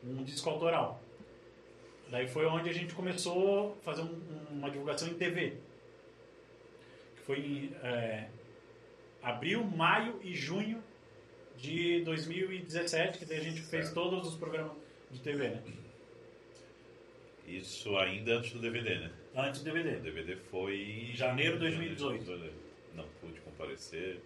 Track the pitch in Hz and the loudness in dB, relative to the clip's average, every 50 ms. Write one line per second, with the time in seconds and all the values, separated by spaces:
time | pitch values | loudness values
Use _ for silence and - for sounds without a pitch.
0 | - 123 131 135 131 135 - - - 165 156 160 165 170 165 151 127 - - - | -4 -4 -4 -2 -2 -4 -4 -2 0 0 0 4 4 6 6 6 4 2 0 -6
1 | - - - - - - - - - - - - - - - - - - - - | -10 -16 -18 -18 -18 -18 -18 -20 -20 -20 -20 -20 -20 -20 -20 -20 -20 -20 -20 -18
2 | - - 123 123 127 127 - 156 156 160 160 170 170 170 160 175 180 170 - - | -12 -4 0 0 0 0 2 4 6 6 6 4 2 2 0 0 -2 -2 -2 -2
3 | 180 180 180 - - 254 175 180 190 196 202 196 208 202 - - - - 151 147 | 0 0 0 0 0 2 4 6 8 8 8 6 6 2 -2 -4 -4 -4 -2 -2
4 | 165 170 170 165 160 - 156 151 147 147 147 143 139 143 143 139 139 151 147 - | -2 -2 -4 -6 -8 -8 -8 -8 -8 -6 -6 -4 -2 -2 -2 -2 -2 0 0 0
5 | 165 165 170 170 180 170 170 180 160 135 - - - - - - - - - - | 0 -2 0 2 2 2 2 2 0 0 -2 -6 -12 -14 -18 -20 -20 -20 -20 -20
6 | - - - - - - - - - - - - - - - - - - - - | -20 -20 -20 -20 -20 -20 -20 -20 -20 -20 -20 -20 -20 -20 -20 -20 -20 -20 -20 -20
7 | - - - - - - 139 143 143 143 143 139 135 135 - - 131 123 123 120 | -20 -20 -20 -18 -4 -2 -2 -2 0 -2 -2 -2 -2 -6 -8 -4 -2 0 0 2
8 | 113 113 110 110 110 107 - - - - - - - - - - - - - - | 2 0 -2 -2 -4 -8 -10 -14 -16 -16 -18 -18 -20 -20 -20 -20 -20 -20 -20 -20
9 | - - - - - 123 120 - 139 165 196 233 233 196 170 160 165 175 196 220 | -20 -20 -20 -6 -2 -2 -2 0 2 2 2 2 2 2 4 6 8 8 8 8
10 | 226 233 226 - - 185 175 143 135 139 170 202 214 220 226 226 220 - - - | 6 2 -2 -4 -4 -4 -2 -2 0 0 2 2 2 2 0 -2 -4 -12 -18 -20
11 | - - - - - - - - - - - 123 123 143 160 170 175 170 175 170 | -20 -20 -20 -20 -20 -20 -20 -20 -20 -18 -16 -10 -6 -2 0 2 4 6 6 6
12 | 165 160 160 156 - 160 170 185 190 190 190 180 175 - 156 170 170 170 165 160 | 4 4 2 0 0 -2 0 0 0 0 -2 -4 -6 -4 -2 0 0 2 4 4
13 | 175 190 180 - 170 156 160 156 151 165 160 160 - - - 160 160 - - 170 | 4 4 2 -2 -6 -4 -2 -2 -2 -2 -2 -4 -4 -2 0 0 0 2 2 2
14 | 175 180 185 185 175 165 156 - 160 156 156 160 156 156 - - - - - - | 2 4 2 2 0 -2 -4 -4 -4 -2 -2 -2 -2 -2 -6 -10 -14 -16 -18 -20
15 | - - 131 123 - 147 143 143 135 117 107 - - - - - - - - - | -18 -14 -14 -8 -4 -2 0 2 2 0 0 -2 -6 -10 -12 -12 -14 -16 -16 -20
16 | - - - - - - - - - - - - - - - - - - - - | -20 -20 -20 -20 -18 -20 -20 -20 -20 -20 -20 -20 -20 -20 -20 -20 -20 -20 -20 -20
17 | - - - - - - - - - - 87 95 90 - - - - 113 101 95 | -20 -20 -20 -20 -20 -20 -20 -20 -12 -8 -8 -8 -6 -6 -8 -6 0 2 6 6
18 | 95 92 95 101 107 117 117 120 120 - - 120 113 117 113 120 120 110 90 82 | 6 6 4 0 4 4 4 4 4 0 -6 -2 -2 0 0 0 2 2 0 0
19 | 80 82 - - - - - 131 135 139 135 135 143 156 156 165 165 156 120 90 | 0 -6 -10 -12 -16 -8 -2 0 0 0 0 -2 -4 0 0 2 2 2 0 -2
20 | 80 80 78 82 80 85 92 92 - - - 92 95 98 101 101 101 104 107 110 | -4 -6 -6 -6 -4 -6 -6 -8 -8 -6 -2 -2 0 0 0 -2 -2 -4 -6 -6
21 | 120 120 120 123 131 127 127 131 156 170 170 165 160 160 160 160 165 160 - - | -6 -6 -2 2 2 2 4 4 4 4 4 4 2 2 2 2 0 -2 -2 -2
22 | 143 139 120 - 113 87 90 87 82 78 78 80 - - - - - - - 85 | -2 -2 0 -2 -4 -6 -6 -6 -8 -10 -10 -12 -14 -16 -18 -20 -20 -16 -12 -10
23 | 78 76 - - - 85 82 78 - 82 76 73 80 71 67 67 - - 82 80 | -10 -10 -12 -14 -12 -12 -12 -12 -14 -16 -10 -8 -6 -6 -6 -8 -10 -8 -6 -4
24 | 90 92 92 87 - | -4 -4 -4 -6 -10